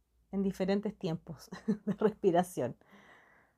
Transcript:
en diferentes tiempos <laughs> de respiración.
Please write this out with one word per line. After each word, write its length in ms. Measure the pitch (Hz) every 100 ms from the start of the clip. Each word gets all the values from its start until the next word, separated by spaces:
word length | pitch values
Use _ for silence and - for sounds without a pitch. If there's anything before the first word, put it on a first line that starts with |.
| _ _ _
en 120 | 196
diferentes 540 | 196 185 185 196 208 -
tiempos 520 | 180 165 - 156 - - -
<laughs> 180 | 208 -
de 80 |
respiración. 840 | - 214 214 - 170 180 - 123 - _ - - - - _ _